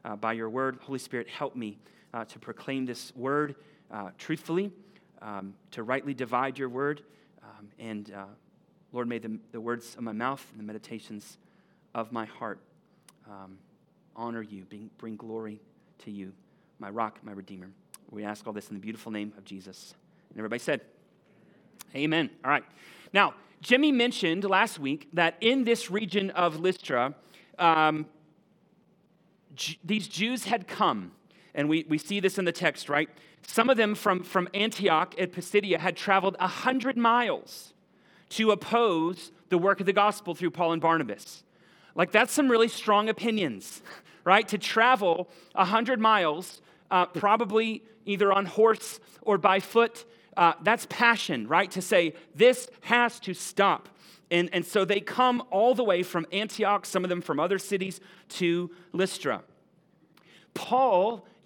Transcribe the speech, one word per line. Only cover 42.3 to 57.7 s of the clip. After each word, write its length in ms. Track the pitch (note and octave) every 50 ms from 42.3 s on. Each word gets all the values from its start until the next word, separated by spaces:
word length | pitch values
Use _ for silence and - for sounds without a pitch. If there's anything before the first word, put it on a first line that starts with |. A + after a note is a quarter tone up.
some 180 | - - C#4+ C4
really 200 | A#3+ A3+ A3+ A3+
strong 400 | - - - A3 G#3 G3+ G#3+ A3
opinions, 720 | G#3+ G#3+ - A#3 A3 G#3+ F#3 C#3+ A2 F#2+ - - - - - - - - -
<laughs> 200 | - - - -
right? 240 | F3 F#3+ G#3+ A3
To 100 | - G#3
travel 720 | G3 - - - A3+ A3+ B3 B3+ G#3 G#3 F3 E3 F3 F3+ - - - - _ -
a 120 | - F#3
hundred 340 | F3+ G#3 A3 A#3 A3+ B3+ G#3+
miles, 600 | A3 A3 A3 G3+ F3 D#3 D3 E3 F#3 - - - _ _ _ _ _ -
uh, 180 | - F3+ F3+
probably 760 | - - E3 G3 G3+ G#3+ A3+ A#3 F#3+ G#3 A3 A3+ A3 A3 - _ - - _ -
either 260 | G3+ G3+ F3+ G#3 G3
on 140 | G3 G3 G3
horse 540 | E3+ - G#3+ A3 A3+ A3 - - - - - - _ - -
or 160 | - G#3+ G3+
by 220 | F#3 D#3 G3 F#3+ G3
foot, 460 | F#3+ - - A#3 A#3 A3+ - - - - - _ _ _ -
uh, 160 | - F3 E3+ D3+ -
that's 260 | E3 G3+ A3+ - - -
passion, 580 | - - A#3+ A#3 A#3 - - - D#3 A#2+ G#2+
right? 220 | A2 D3+ F3 G3+ F#3+
To 100 | - F#3+
say, 320 | F3+ - A3 F#3 E3+ D#3+ - - - _ -
"This 360 | C#3+ G#3+ B3 B3+ B3 - - - -
has 380 | - - A#3 A#3+ A#3+ A#3 A#3 -
to 120 | - G3 F3+
stop." 560 | - - - - - G3+ G3 D#3+ - - - - _ - - - _ _ -
And, 200 | F3 F3 F3+ F3+ -
and 120 | F3+ E3+
so 200 | - - G#3+ F#3+
they 160 | E3+ G3+ G3+
come 420 | G3+ - - - B3+ B3+ B3 A#3+ - -
all 240 | F3+ F#3+ A3 B3 B3+
the 80 | G#3 B3
way 200 | G#3 F#3 F3 F3+
from 220 | F3+ - F3 D#3+ -
Antioch, 540 | - G3 G#3+ G#3 - - G#3 G3 G#3 G3 F3+
some 180 | - - F#3 F3+
of 60 | F#3
them 120 | F3+ F3
from 160 | E3 - D3+
other 220 | C#3+ D#3+ F3+ G3 F#3
cities, 400 | - -